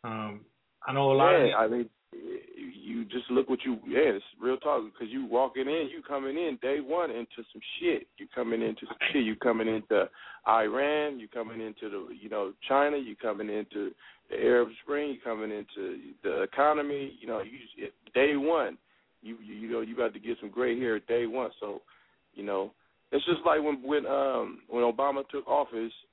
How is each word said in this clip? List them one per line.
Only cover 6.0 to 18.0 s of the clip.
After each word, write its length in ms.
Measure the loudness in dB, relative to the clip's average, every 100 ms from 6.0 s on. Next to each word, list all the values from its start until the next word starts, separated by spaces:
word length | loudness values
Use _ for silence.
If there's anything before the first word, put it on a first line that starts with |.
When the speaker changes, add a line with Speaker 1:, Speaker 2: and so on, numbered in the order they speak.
Speaker 2:
coming 340 | -6 -4 -4 -2
in 200 | -2 -2
day 200 | -2 -2
one 300 | 0 -2 0
into 320 | -4 -8 -12 -16
some 100 | -14 -12 -2
shit. 280 | 0 0 -4 _
You 80 | -12
coming 260 | -6 -2 0
into 260 | -2 -4 -10
some 100 | -2 0
shit. 120 | 2
You 120 | 0 2
coming 320 | 2 2 2
into 400 | 0 2 2 2 -4 -20 -6 4
Iran. 720 | 4 4 2 2 2 0 -4
You 80 | -10
coming 320 | -8 -8 -6
into 280 | -10 -8 -10
the, 200 | -8 -10 -14
you 80 | -8
know, 240 | -4 -4 -6 2
China. 280 | 4 4 2
You 180 | -4 -6
coming 320 | -4 -4 -4
into 440 | -4 -4 -6 -6 -8 -20 -20 _
the 60 | 0
Arab 260 | 4 6 4 -2
Spring. 280 | -6 -4 -4
You 100 | -6
coming 280 | -6 -6 -4
into 500 | -6 -10 -10 -8 -8 -14 -8
the 200 | -2 0
economy. 760 | -2 4 4 4 0 -4 -6 -10
You 80 | -8
know, 120 | -6
you 180 | -6 -12
just, 200 | -20 -12
it, 160 | -12 _